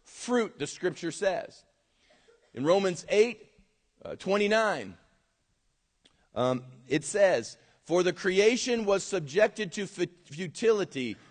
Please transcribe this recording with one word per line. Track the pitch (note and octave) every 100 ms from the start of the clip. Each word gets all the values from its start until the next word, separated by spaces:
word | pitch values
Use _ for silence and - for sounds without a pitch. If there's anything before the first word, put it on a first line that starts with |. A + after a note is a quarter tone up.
fruit, | _ - - B3 G#3 -
the | C#3+
scripture | - F3 D#3 E3+
says. | - G3 F3 - - _ _ _ _ _ _ _ _ _
In | A2+
Romans | C#3+ F#3+ F#3+ E3+ -
eight, | G3 A#3 A#3 - _ _ _ _ _
uh, | -
twenty-nine, | D2 F3+ G3+ G3+ G#3+ A3 D#3+ G2 F2 _ _ _ _ _ _ _ _ _ _ _ _ _
um, | - B2+ B2+ B2+ - -
it | D3+
says, | D#3 G3+ G3 D3 A2 - _ _
"For | - E3+
the | F3+
creation | F3 G3 F#3 G#3+ A#3+ B3+ A#3 G3+
was | G3
subjected | - F#3+ D3 D#3+ E3+ - G#3
to | - G3
fu-, | - F3 -
futility, | - C#3+ F3+ - A3+ G#3+ F3+ C#3 B2 G2+ -